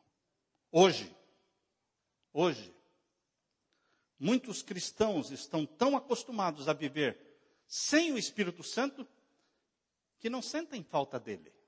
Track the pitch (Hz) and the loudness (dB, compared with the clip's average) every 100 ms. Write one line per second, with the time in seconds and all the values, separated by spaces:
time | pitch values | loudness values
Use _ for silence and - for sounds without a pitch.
0 | _ _ _ _ _ _ - 160 190 120 | _ _ _ _ _ _ 2 8 8 6
1 | 101 - _ _ _ _ _ _ _ _ | -6 -18 _ _ _ _ _ _ _ _
2 | _ _ _ 143 175 117 101 - _ _ | _ _ _ 0 0 0 -10 -20 _ _
3 | _ _ _ _ _ _ _ _ _ _ | _ _ _ _ _ _ _ _ _ _
4 | _ - 143 247 233 185 - 180 - - | _ -4 2 2 0 -10 -8 -8 -6 0
5 | 214 175 127 135 - 160 151 - 262 277 | 0 0 -4 -8 -4 -2 -2 2 2 2
6 | - 233 - 226 185 151 139 147 147 147 | 0 -6 -4 -2 -2 -2 -2 -2 -2 0
7 | 135 107 - _ _ _ - - - 302 | -2 -2 -14 _ _ _ -14 -8 2 2
8 | 339 254 - - 180 170 151 - 277 277 | 2 -2 -4 -2 -2 -4 -6 -2 -2 -4
9 | 247 _ _ _ _ _ _ _ _ _ | -18 _ _ _ _ _ _ _ _ _
10 | _ _ 226 254 - 302 330 247 156 156 | _ _ -6 -6 -4 -6 -6 -10 -4 -2
11 | 139 127 113 95 - _ | -2 -6 -8 -10 -12 _